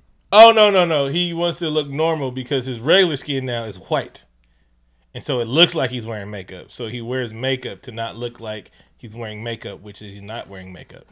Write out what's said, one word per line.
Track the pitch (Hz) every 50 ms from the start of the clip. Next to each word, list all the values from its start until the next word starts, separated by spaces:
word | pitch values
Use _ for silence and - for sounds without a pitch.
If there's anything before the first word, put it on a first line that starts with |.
| _ _ _ _ _ _ 196
Oh, | 208 226 233
no, | 226 220 214 208
no, | 196 185 175
no. | 165 160 147 139
He | 139 147 175 175 175 170
wants | 165 175 175 156 -
to | 175 156
look | 151 156 156 143
normal | 135 147 160 165 160 151 139 131 123
because | 131 120 - 143 131 120
his | 131 123 117
regular | 113 143 175 196 190 170 151
skin | 135 - - 139 135 127
now | 127 120 117 117
is | 110 98 92
white. | - - 160 156 156 - - - - _ _ _ _ _ _ _ _ _ _ _ _ _ _ _ _ _ -
And | 101 -
so | - 135 123
it | 117
looks | 110 127 156 175 170 -
like | 160 135 113
he's | 127 123 107
wearing | 113 113 107 98 104
makeup. | 107 98 92 - 92 90 - - -
So | - 120 110
he | 117 123
wears | 113 117 127 131 123 113 107
makeup | 113 127 131 135 127 - 117 101 - -
to | - 110
not | 113 113 110 87
look | 117 120 120 120 -
like | 113 110 107 107 - - _ _ - _ _ _
he's | - 110 104
wearing | 117 113 107 107 107 113
makeup, | 117 117 110 - 107 98 78
which | 98 104 101 - 107
is | 101 98
he's | 101 98
not | 101 110 120 - -
wearing | 98 95 92 92 -
makeup. | - 135 - - - - _